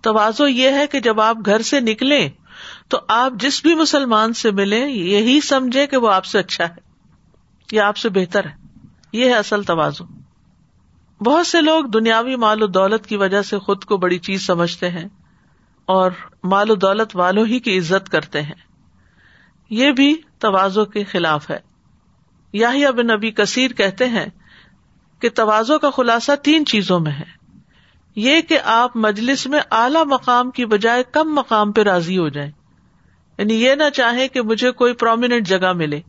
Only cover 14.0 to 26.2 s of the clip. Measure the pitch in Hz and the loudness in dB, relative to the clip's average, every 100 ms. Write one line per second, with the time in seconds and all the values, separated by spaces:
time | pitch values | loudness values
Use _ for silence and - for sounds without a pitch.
14 | 180 180 185 190 190 175 170 170 175 175 | 0 -2 -4 -6 -2 0 0 -2 -6 -6
15 | 180 _ _ _ _ _ _ _ - 190 | -12 _ _ _ _ _ _ _ -2 0
16 | 185 180 - _ 180 196 214 208 190 208 | 0 -2 -20 _ -2 0 2 2 2 0
17 | 220 180 180 196 226 247 240 185 160 190 | -2 0 0 2 0 -2 0 -2 0 -2
18 | 196 160 151 147 151 - _ _ _ _ | 0 -4 -2 -8 -8 -12 _ _ _ _
19 | _ _ _ _ _ _ _ 220 277 262 | _ _ _ _ _ _ _ 0 2 4
20 | 277 320 _ _ 220 190 196 196 208 208 | 2 2 _ _ 0 2 0 0 -2 -4
21 | 202 185 165 151 - 156 _ _ _ _ | -4 -2 0 -2 -4 -12 _ _ _ _
22 | _ _ _ _ _ 202 233 269 285 240 | _ _ _ _ _ -2 0 2 0 0
23 | 233 220 220 214 202 - 254 247 196 190 | 0 -2 -2 -2 -2 0 -2 0 -4 0
24 | 254 226 - - _ - _ _ _ _ | -2 -2 -6 -12 _ -20 _ _ _ _
25 | _ _ 233 233 214 214 226 302 294 262 | _ _ -4 0 2 2 2 0 0 0
26 | 240 233 | 0 0